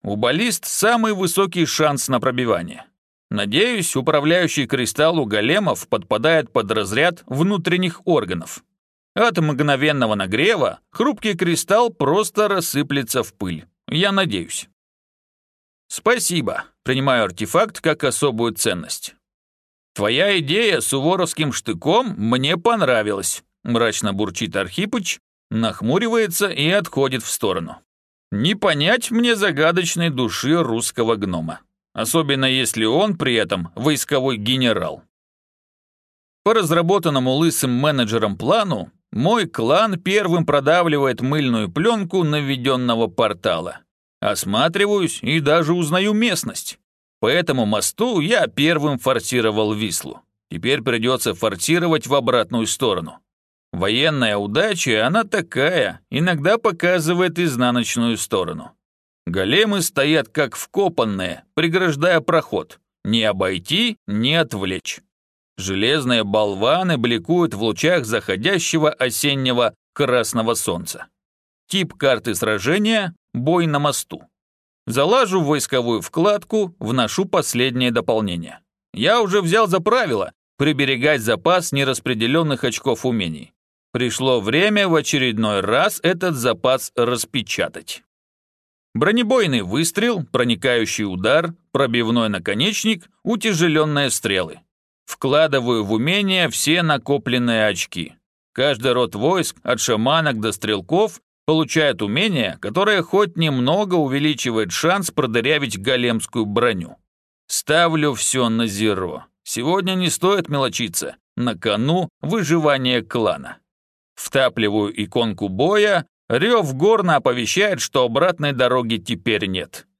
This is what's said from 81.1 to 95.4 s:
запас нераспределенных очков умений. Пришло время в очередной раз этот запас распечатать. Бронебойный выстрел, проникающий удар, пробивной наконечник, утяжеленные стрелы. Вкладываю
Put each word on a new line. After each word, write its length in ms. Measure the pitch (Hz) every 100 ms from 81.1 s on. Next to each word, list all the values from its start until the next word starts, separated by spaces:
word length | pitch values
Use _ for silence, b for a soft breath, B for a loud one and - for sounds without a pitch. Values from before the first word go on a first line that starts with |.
| 143
запас 500 | 110 104 165 180 170
нераспределенных 960 | 139 135 127 127 113 117 156 156 127
очков 400 | 127 113 135 113
умений. 480 | 127 117 87 78 67 _ _ _ _
Пришло 480 | 123 123 - 131 123
время 480 | 101 143 208 208 196
в 60 |
очередной 640 | 160 143 147 127 110 110 101
раз 400 | 98 123 196 -
этот 320 | 165 180 185
запас 560 | 139 120 113 131 127 - -
распечатать. 1080 | 117 123 - 127 101 - 85 82 80 - _ _ _ _ _ _ _ _ _
Бронебойный 680 | 113 156 226 220 254 185 123
выстрел, 640 | 90 117 160 - 240 208 135
проникающий 720 | 131 123 113 131 120 110 -
удар, 480 | 104 92 104 151 170 170 _
пробивной 560 | 135 135 120 113 120 110
наконечник, 840 | 98 90 104 185 208 214 190 - _
утяжеленные 840 | 185 220 226 170 170 156 156 147 135
стрелы. 500 | - 107 95 82 - _ _ _ _
Вкладываю 800 | - - 139 147